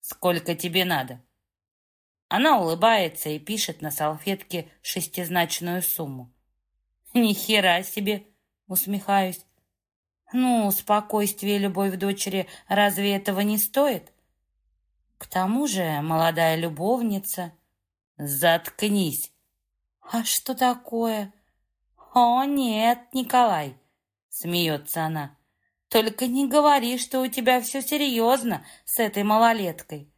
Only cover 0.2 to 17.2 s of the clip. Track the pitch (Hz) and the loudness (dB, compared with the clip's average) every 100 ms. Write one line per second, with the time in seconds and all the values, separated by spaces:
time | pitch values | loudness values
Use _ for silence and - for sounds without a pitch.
0.2 | 180 170 160 170 175 175 180 160 131 123 | -2 0 -2 -6 -2 -2 0 -2 -4 -12
1.2 | _ _ _ _ _ _ _ _ _ _ | _ _ _ _ _ _ _ _ _ _
2.2 | _ - 285 262 165 170 220 220 175 - | _ 0 4 4 2 2 4 4 0 -4
3.2 | 156 151 151 214 - 160 151 147 151 156 | -8 -8 -6 -4 -4 -6 -8 -4 -4 -4
4.2 | - 196 - 175 165 _ - - - - | -6 -6 -6 -10 -10 _ -10 -6 -6 -6
5.2 | 175 175 170 - 175 175 180 - 151 131 | -4 0 0 -2 -4 -4 -2 -4 -6 -10
6.2 | 123 _ _ _ _ _ _ _ _ 247 | -14 _ _ _ _ _ _ _ _ 2
7.2 | 226 202 - 214 185 175 185 - 202 208 | 2 0 2 2 4 2 0 -6 -4 -4
8.2 | - _ _ _ _ 185 - 202 196 202 | -8 _ _ _ _ -4 -2 -4 0 0
9.2 | 190 180 - _ _ _ _ _ _ _ | 0 -4 -18 _ _ _ _ _ _ _
10.2 | _ 240 254 240 208 196 - 208 214 214 | _ 0 2 2 2 -2 0 0 2 0
11.2 | 208 202 196 202 196 190 196 185 196 196 | 0 -2 -2 0 0 0 -2 -2 -4 -4
12.2 | 202 190 180 - _ 196 202 175 202 202 | -4 -4 -6 -12 _ 2 2 2 -2 -2
13.2 | 196 190 208 214 - - 285 202 - _ | -2 -2 0 0 0 2 2 0 -8 _
14.2 | _ _ _ _ _ _ _ _ _ _ | _ _ _ _ _ _ _ _ _ _
15.2 | - 185 185 233 294 190 170 151 156 160 | -6 -2 0 0 0 0 -2 -2 0 2
16.2 | 165 165 165 160 170 151 185 254 233 196 | 2 2 2 2 -2 -4 -2 0 0 -2